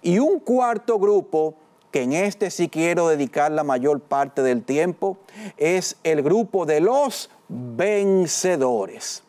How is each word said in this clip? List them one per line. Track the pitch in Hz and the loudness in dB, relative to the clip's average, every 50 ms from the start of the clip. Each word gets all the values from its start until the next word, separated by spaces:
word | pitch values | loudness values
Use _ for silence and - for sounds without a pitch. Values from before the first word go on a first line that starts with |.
| - | 0
Y | 175 175 202 | 2 2 2
un | 269 311 392 330 | 4 2 2 0
cuarto | - - 247 254 247 240 233 208 - - 233 202 | 0 0 0 2 2 0 -2 -2 -2 -2 0 2
grupo, | 190 202 208 196 - - - 156 156 156 156 - - _ _ _ _ _ | 4 4 4 2 2 0 0 0 0 0 -4 -8 -20 _ _ _ _ _
que | - 147 123 | -4 -4 -2
en | 123 139 | 0 0
este | 165 190 202 196 - 208 180 | 0 0 -2 -2 -2 -4 -4
sí | - - 175 - | -2 -2 -4 -2
quiero | - 156 165 170 175 175 170 165 | 0 -2 0 0 2 2 2 2
dedicar | 156 147 143 123 - 151 147 156 | 2 0 0 -4 -2 0 0 0
la | 156 156 151 | 0 -2 -2
mayor | 143 135 127 123 147 147 139 | 0 -2 0 2 0 0 0
parte | - _ 147 139 143 139 - - 131 | -2 _ -2 -2 -2 -2 -2 0 0
del | 131 123 120 107 | 2 0 0 -2
tiempo, | - 131 147 165 180 170 - - 196 190 196 - - - 208 220 196 - - | -2 -2 0 0 -2 -2 -4 -4 -6 -6 -6 -14 -20 -20 -16 -16 -16 -6 -2
es | 147 160 180 - 254 - - _ _ | 0 0 0 0 -2 -4 -10 _ _
el | 165 160 147 | 0 0 0
grupo | 135 135 180 220 233 185 - 196 170 151 | 2 2 2 2 0 0 -2 -4 0 0
de | 156 151 | 2 2
los | 165 208 247 277 294 254 - - - - - _ _ _ | 2 4 2 2 0 0 -4 -8 -14 -14 -18 _ _ _
vencedores. | - 120 123 123 117 113 170 202 214 202 202 196 190 190 180 156 - - - 185 180 147 131 131 123 110 98 92 - - - - - - _ | -12 -12 -10 -10 -6 -4 -2 0 0 0 2 2 4 2 2 0 -2 -2 0 0 0 2 2 0 0 0 -2 -6 -10 -14 -12 -12 -12 -12 _